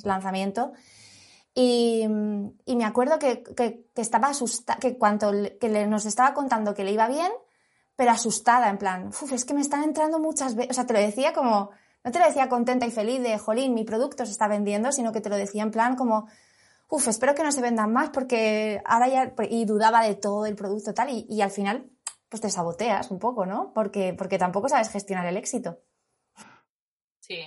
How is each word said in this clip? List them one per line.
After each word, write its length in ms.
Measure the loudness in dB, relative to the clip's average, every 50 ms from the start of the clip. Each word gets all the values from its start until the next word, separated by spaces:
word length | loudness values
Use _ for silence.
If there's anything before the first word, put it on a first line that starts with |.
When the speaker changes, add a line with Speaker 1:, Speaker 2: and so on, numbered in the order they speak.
| -4
Speaker 1:
lanzamiento. 680 | -2 -2 -2 -2 -4 -4 -2 -4 -2 -2 -4 -4 -4 -6 -16 _ -20 -20 -20 -20 -20 -20 -20 -20 -20 -20 _ _ _ _
Y, 500 | 2 4 4 4 4 4 2 2 2 0 0 0 -2 -2 -2 -4 -4 -6 -8 -12 _ _
y 120 | -2 0
me 80 | 0 0
acuerdo 340 | 2 2 2 4 4 2 2
que, 240 | 2 0 0 0
que, 440 | -6 -8 -2 -2 -2 -2 -2 -6 -16 _
que 80 | _ -6
estaba 280 | -2 0 2 2 2 2
asusta-, 480 | 2 -2 -2 -4 -4 -6 -4 -6 -4 -2
que 180 | -2 -2 0
cuando 360 | 4 4 4 4 4 2 2
le, 260 | 2 0 -2 -2 -4 -4
que 100 | -2 0
le, 180 | 0 2 2 0
nos 180 | 0 -2 -2
estaba 260 | -2 2 4 4 4
contando 420 | 4 0 0 0 0 0 0 -2 -2
que 100 | -2 -2
le 80 | -2
iba 160 | 2 2 2 2
bien, 240 | 2 -2 -2 -2 -4 -6 -12 _ _ _ _ _ _ _ _ _ _
pero 160 | 2 4 4
asustada, 560 | 4 4 0 -2 -2 0 2 4 4 6 4 2
en 80 | 0 0
plan, 300 | -2 -4 -4 -4 -8 -10
"Uf, 240 | -10 -10 -8 -6
es 120 | -4 -4 -2
que 100 | -2 0
me 60 | 0
están 220 | 0 0 0 0
entrando 380 | 0 0 0 0 0 2 2 0
muchas 340 | 0 -2 -2 -2 -4 -2 -2
ve-", 140 | -2 -2 -2
o 20 | -2
sea, 120 | -2 -2
te 60 | 2
lo 80 | 2 2
decía 320 | 2 2 0 0 0 0
como, 380 | 0 2 2 4 2 2 0 -2 -10 -20 _ _ _ _ _
no 80 | -4
te 80 | 4 4
lo 40 | 4
decía 220 | 6 6 4 2 2
contenta 380 | 2 0 2 2 0 0 0
y 60 | 0
feliz 280 | -2 -2 0 0 0 0
de, 160 | 0 -2 -2
"Jolín, 380 | -2 -2 -2 0 0 0 0 0
mi 80 | 0
producto 420 | -2 -2 -2 -2 -2 -2 -2 -6 -8
se 60 | -8
está 160 | -2 -2 0
vendiendo", 460 | 0 0 0 0 0 0 0 0 0
sino 180 | -2 -2 -2 -2
que 80 | -4 -4
te 80 | -4 -2
lo 60 | -2
decía 280 | -2 -2 -4 -4 -4 -4
en 80 | -2
plan 240 | 0 2 2 2 2
como, 320 | 0 0 2 0 0 -2 -6 -18 _ _ _ _ _ _ _ _ _ _ _
"Uf, 200 | -2 0 0 0
espero 260 | 0 2 2 2 2
que 80 | 2
no 80 | 0 0
se 100 | 0 0
vendan 320 | 0 0 0 0 2 2
más 180 | 2 2 0 0
porque 680 | -2 -4 -2 0 0 2 2 2 2 0 0 -2 -4 -4 0
ahora 220 | 2 4 4 4 4
ya", 260 | 4 2 0 0 -2 -4 -4 -2
y 140 | -2 -2 0
dudaba 380 | 0 2 4 4 6 6 6 4
de 100 | 4 0
todo 320 | -2 -4 -4 -2 -2 -2
el 80 | -4 -4
producto 400 | -6 -4 -6 -6 -4 -6 -4 -2
tal, 160 | -2 -2 -2
y, 160 | -4 -8 -6 -6
y 140 | -2 0
al 80 | 0 0
final, 400 | 0 -2 -2 -2 -2 -4 -8 -14 _ _ _ -14 -14 _ _ _
pues 120 | -10 -6
te 80 | -6 -4
saboteas 600 | -4 -2 -4 -4 -4 -2 0 0 0 0 -2 -6
un 80 | -8 -4
poco, 260 | -4 -2 -2 -2 -4
¿no? 280 | -2 -2 -6 -6 -4 -2
Porque, 400 | -2 -2 -2 -2 -2 -2 -2 -4
porque 220 | -6 -4 -4 0 0
tampoco 300 | 0 0 0 -2 0 2
sabes 200 | 2 2 0 0
gestionar 380 | -4 -8 -6 -6 -6 -4 -4
el 100 | -4 -4
éxito. 440 | -4 -6 -6 -6 -6 -6 -8 -12 -12 _ _ _ _ _ _ _ _ _ _ _ -20 -20 -20 -20 _ _ _ _ _ _ _ _ _ _ _ _ _
Speaker 2:
Sí. 260 | -16 -14 -12 -12 -12